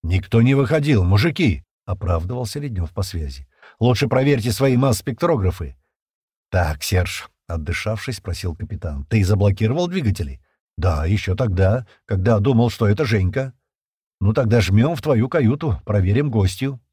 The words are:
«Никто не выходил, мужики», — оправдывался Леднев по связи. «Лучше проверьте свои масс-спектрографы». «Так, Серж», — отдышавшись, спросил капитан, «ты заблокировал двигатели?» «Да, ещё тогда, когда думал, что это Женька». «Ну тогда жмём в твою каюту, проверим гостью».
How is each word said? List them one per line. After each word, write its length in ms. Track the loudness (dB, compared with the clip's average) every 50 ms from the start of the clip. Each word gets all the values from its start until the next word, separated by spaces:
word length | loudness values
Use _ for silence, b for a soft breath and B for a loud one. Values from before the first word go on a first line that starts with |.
| -2
«Никто 380 | 0 0 -2 0 2 2 4
не 120 | 4 4 4
выходил, 500 | 2 2 2 0 0 2 2 2 2 4
мужики», — 600 | 4 4 4 2 2 0 2 0 0 0 -2 -8 _ _ _ _
оправдывался 760 | -10 -8 -6 -2 -2 -2 -2 -2 -6 -6 -6 -6 -6 -8 -8
Леднев 320 | -8 -6 -6 -6 -6 -6
по 120 | _ -8 -8
связи. 440 | -6 -6 -8 -8 -8 -10 -14 -18 B B B B B B B
«Лучше 280 | 2 2 2 2 0
проверьте 440 | 0 0 2 2 2 2 2 0 -4
свои 240 | -2 0 2 2 2
масс-спектрографы». 1000 | 2 2 2 0 0 -2 -8 -6 -2 0 0 0 2 0 -2 -2 -4 -10 -12 -12 _ _ _ _ _ _ _ _ _ _ _ _ _ _ _
«Так, 340 | -2 -2 0 -2 -4 -6 -4
Серж», — 460 | 0 0 0 0 0 -6 -10 -14 -16 _ _ _
отдышавшись, 680 | -10 -10 -8 -6 -6 -6 -6 -4 -6 -6 -6 -6 -8 -10
спросил 380 | -8 _ -10 -8 -6 -6 -8 -6
капитан, 500 | -8 -10 -10 -10 -10 -8 -8 -8 -8 -6
«ты 180 | _ 2 2 4
заблокировал 640 | 4 2 4 4 2 2 2 0 0 0 0 -2
двигатели?» 540 | -2 -2 -2 0 0 -2 -2 -4 -8 -8 -16 _ _ _ _ _ _ _
«Да, 280 | -2 0 0 0 0 0
ещё 300 | 0 0 0 0 -4 -2
тогда, 500 | -2 -2 -2 2 2 2 2 2 0 -4 b b b b
когда 340 | -6 -4 0 2 2 2 2
думал, 300 | 2 2 4 4 2 2
что 180 | 0 0 2
это 180 | 2 2 2 0
Женька». 480 | 0 0 0 0 0 -2 -2 -6 -6 -10 _ _ _ _ _ _ _ _ _ _ _ _ _
«Ну 140 | -2 0 2
тогда 280 | 2 2 4 4 2
жмём 340 | 4 4 4 4 4 2 0
в 60 | -2
твою 280 | 0 0 2 2 2 2
каюту, 520 | 0 2 2 2 2 0 -2 -4 -4 -4 -4
проверим 440 | -2 0 0 2 2 2 2 0 0
гостью». 500 | 2 2 2 0 0 -2 -6 -6 -6 -10 _ _